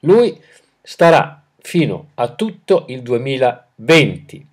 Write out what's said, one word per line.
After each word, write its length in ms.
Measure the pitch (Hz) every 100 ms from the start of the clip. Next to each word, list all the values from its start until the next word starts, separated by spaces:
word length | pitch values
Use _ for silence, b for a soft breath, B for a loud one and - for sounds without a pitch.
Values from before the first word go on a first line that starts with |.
Lui 360 | 147 214 240 160 b b b b
starà 600 | - - 170 160 - - _ _
fino 480 | - 180 139 92 - -
a 120 | 120
tutto 560 | - 220 - - 190 -
il 120 | 127
duemilaventi 1400 | 120 120 127 135 127 - _ _ 113 165 127 90 - - _